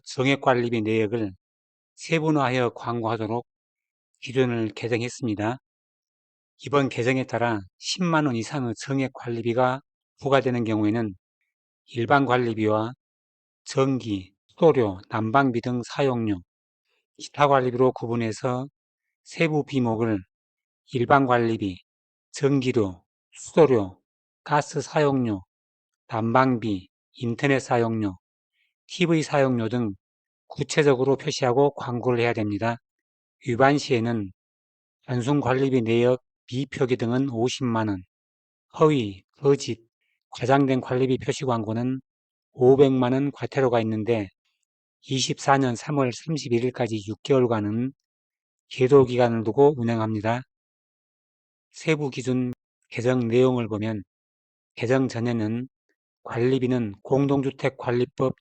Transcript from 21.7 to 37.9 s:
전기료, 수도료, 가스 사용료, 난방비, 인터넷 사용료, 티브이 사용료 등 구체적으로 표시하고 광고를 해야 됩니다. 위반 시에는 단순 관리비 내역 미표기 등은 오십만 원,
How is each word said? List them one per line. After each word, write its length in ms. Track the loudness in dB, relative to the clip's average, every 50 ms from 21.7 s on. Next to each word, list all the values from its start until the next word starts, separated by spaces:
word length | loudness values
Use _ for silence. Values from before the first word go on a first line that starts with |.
| -6 -8 _ _ _ _ _ _ _ _ _ _ -8
전기료, 640 | -2 0 2 2 2 0 0 0 0 0 0 -4 -10 _ _ _ _ _ _
수도료, 720 | _ -20 -12 -2 4 6 6 6 6 2 0 -2 -8 _ _ _ _ _ _ _ _ _ -6
가스 380 | -2 0 0 0 -2 -6 -8
사용료, 640 | -6 -2 0 2 2 2 2 0 0 -2 -2 -4 -8 _ _ _ _ _ _ _ _ _ _ _ _ -8
난방비, 800 | -6 -4 -2 2 4 4 4 4 2 0 -2 -4 -4 -4 -6 _ _ _ _ _ _
인터넷 480 | -8 -6 -6 -4 0 0 2 2 2
사용료, 580 | 0 0 0 0 0 0 0 -2 -2 -4 -6 -8 _ _ _ _ _ _ _ _ _ _ _ _ _ -10
티브이 340 | -4 -2 0 2 2 0 0
사용료 460 | 0 2 2 2 2 2 0 -2 -2
등 260 | -2 -2 -2 -2 -4 -8 _ _ _ _ _ _ _ _ _ -16
구체적으로 680 | -8 -8 -6 -4 0 2 4 4 4 4 4 2 0
표시하고 600 | 0 0 -6 -4 0 0 2 4 4 2 2 0
광고를 440 | -4 -8 -6 -6 -4 0 0 0 2
해야 140 | 2 0 0
됩니다. 440 | 0 -2 -2 -2 -2 -2 -2 -4 -4 _ _ _ _ _ _ _ _ _ _ _ _ -6
위반 320 | -4 2 4 4 4 4 2
시에는 540 | 0 0 0 0 0 0 -2 -4 -4 -6 -10 _ _ _ _ _ _ _ _ _ _ _ _ _ _
단순 340 | -6 -4 -2 0 0 0 0
관리비 420 | 2 0 0 0 0 2 2 0 2
내역 420 | 2 2 2 4 2 2 0 _ _ _ _ _ -10
미표기 460 | -6 -6 -6 -6 -4 -4 -2 0 0
등은 340 | -2 -2 -2 0 0 -2 -2
오십만 560 | -2 -2 -2 -2 -2 -4 -4 -2 -2 -2 -2
원, 160 | -2